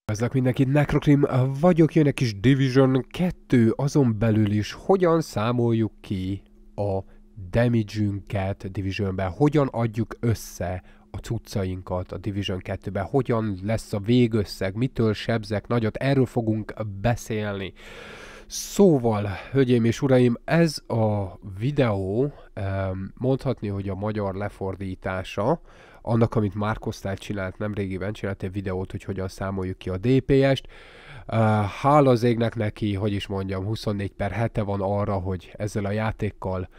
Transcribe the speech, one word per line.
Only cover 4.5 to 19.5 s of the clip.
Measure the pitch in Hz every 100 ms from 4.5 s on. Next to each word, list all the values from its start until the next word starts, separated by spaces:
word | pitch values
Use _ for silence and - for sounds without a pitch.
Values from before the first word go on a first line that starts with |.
is | 104 104
hogyan | - - 196 180 165
számoljuk | 156 - 107 123 120 113 110 -
ki | - 95 92 98 - - -
a | - 101 95 - - - - 92
damage-ünket | 117 120 117 104 107 104 101 90 101 95 101 98
Divisionben, | 95 95 95 98 95 92
hogyan | 87 147 151 139
adjuk | - 117 107 110 -
össze | 120 107 - - 90 92 - - _
a | -
cuccainkat | - 113 - - 95 90 92 92 92
a | 87
Division | 90 98 98 95
kettőben, | - 98 - 98
hogyan | 95 139 123 117 110 95
lesz | 98 110 -
a | 107
végösszeg, | 101 123 120 110 101 - 95
mitől | 95 127 - 113
sebzek | 104 - 113 104 107 -
nagyot, | 120 110 -
erről | 131 139 123
fogunk | - 107 110 104 - 107 98
beszélni. | 110 117 - 107 104 98 95 - - - - - - - -
Szóval, | - - - 196 147 120 104 104 90 -